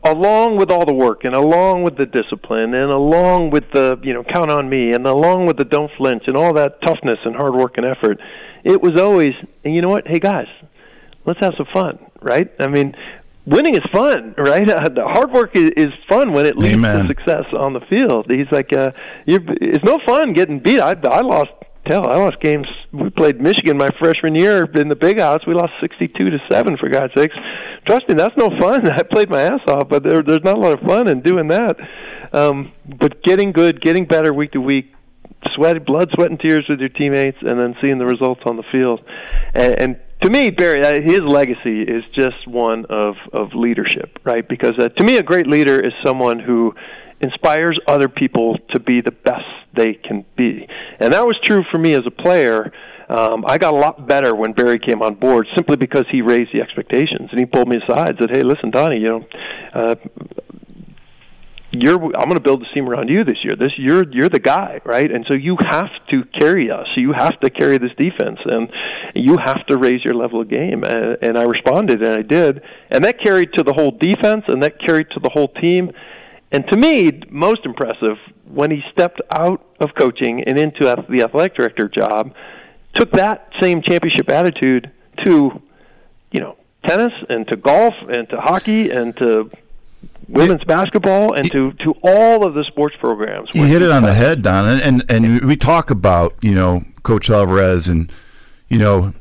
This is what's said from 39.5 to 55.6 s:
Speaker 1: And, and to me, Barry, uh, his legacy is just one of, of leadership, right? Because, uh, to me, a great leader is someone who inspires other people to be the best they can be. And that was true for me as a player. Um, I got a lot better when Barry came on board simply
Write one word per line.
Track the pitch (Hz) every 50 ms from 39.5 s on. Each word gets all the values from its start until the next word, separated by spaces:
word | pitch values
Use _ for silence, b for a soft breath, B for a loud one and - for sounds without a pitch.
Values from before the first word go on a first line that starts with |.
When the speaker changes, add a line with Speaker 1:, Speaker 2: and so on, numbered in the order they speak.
| B
Speaker 1:
And, | 123 123 123 123 -
and | - 127 127 - - - - - -
to | 185
me, | 220 285 285 226
Barry, | 185 - 180 175 160 143 143
uh, | 147 147 147
his | 147 160 170 202
legacy | 175 147 143 143 143 127 120 - - 123 110 107 107
is | - 117 117 113 - -
just | - 131 131 123 - - 123
one | 120 120 120 113 113 113 110
of, | - 110 107 107 104 101 - - - -
of | 113 107 90 -
leadership, | 120 117 120 117 113 104 - - - - - _ - _
right? | - 120 117 113 -
Because, | 123 120 - 120 117 120
uh, | 120 117
to | - - 170
me, | 220 262 240
a | 175
great | - 175 180 170
leader | 131 147 151 151 139 135 135
is | 98 123 120 - -
someone | 151 131 131 127 123 117 117
who | 110 113 123 117 117 113 - B B B B B B B B B
inspires | - 131 - - - 170 151 156 160 170 160 143 -
other | - 143 143 139 131
people | - - 143 131 - 127 117 117 113 - - _
to | - 127
be | 117 - 127 120
the | 117 120 113
best | _ _ - 123 - - - - - - _ _
they | 123 113 113 107
can | - _ - - 104 98 _ _
be. | - 127 120 - - - B B B B B B B
And | - 117 139
that | 190 233
was | 240 226 - -
true | - 214 202 180 -
for | - 165
me | 160 165 156
as | 135 117
a | 120
player. | - - 127 170 180 180 147 120 113 110 107 - B B B B B B B B
Um, | - 117 113 110 113 113 110
I | - 131 160
got | 185 165 151
a |
lot | 143 143 151 - - 139 120
better | 143 139 139 127 113
when | 107 110 110 110
Barry | 104 123 120 120 113
came | - - 120 107
on | 113 110 107
board | 98 - 131 131 117 110 - -
simply | -